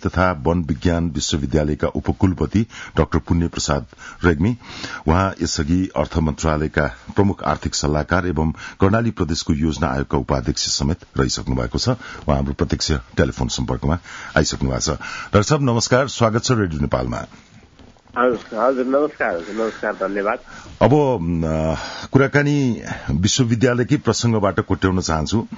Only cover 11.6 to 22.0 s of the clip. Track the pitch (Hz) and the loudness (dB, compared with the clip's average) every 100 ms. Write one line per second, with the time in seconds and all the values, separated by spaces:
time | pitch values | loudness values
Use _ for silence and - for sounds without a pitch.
11.6 | 58 - - 131 - - - 71 69 69 | -2 -2 -2 -2 -6 -6 -2 0 0 -2
12.6 | 78 67 - 67 - - 69 - 62 - | -2 0 0 -2 -2 0 0 0 -4 -2
13.6 | 60 60 71 85 - - - - 76 - | -4 -2 0 -2 -4 -16 -2 0 0 0
14.6 | 65 62 - 67 - - - 101 104 151 | -2 -2 -2 -4 -8 -12 0 2 4 2
15.6 | 135 117 - 127 135 - 117 113 - 120 | 2 2 2 2 2 2 2 2 2 2
16.6 | 92 76 71 64 62 - - - - - | 0 0 0 0 0 -4 -10 -16 -20 -20
17.6 | - - - - - - 127 113 - 110 | -20 -20 -20 -20 -8 0 0 0 -4 0
18.6 | 123 131 127 139 151 - 123 85 82 107 | 0 2 0 0 0 -2 -4 -4 -6 -4
19.6 | 113 - 107 95 95 101 101 127 - - | -4 -4 -6 -4 -4 -2 -2 -4 -8 -20
20.6 | - - 110 147 139 117 85 82 80 80 | -18 0 4 4 2 0 0 0 0 0
21.6 | 80 78 - - | 0 -2 -6 -12